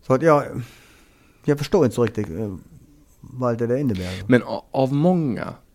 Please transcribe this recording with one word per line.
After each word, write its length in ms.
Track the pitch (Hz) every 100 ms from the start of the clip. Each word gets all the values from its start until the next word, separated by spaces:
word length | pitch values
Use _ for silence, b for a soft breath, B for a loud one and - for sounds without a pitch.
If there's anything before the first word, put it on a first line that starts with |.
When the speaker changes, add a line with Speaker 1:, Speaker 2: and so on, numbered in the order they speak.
| -
Speaker 1:
Så 80 |
att 80 | 131
jag, 220 | 160 147 131 107 120 B B B B B B B
jag 140 | - 147
förstår 260 | - 202
inte 100 | 131
så 100 | 107
riktigt, 260 | 117 110 101
eh, 240 | 80 107 95 - - - _ _ _
vad 380 | - 127 123 117
det 80 | 117
där 100 | 123
innebär. 480 | 147 95 90 92 98
Speaker 2:
Men 160 | 127
a-, 220 | 110 110 -
av 220 | - 131
många 600 | 143 170 180 151 107 - - _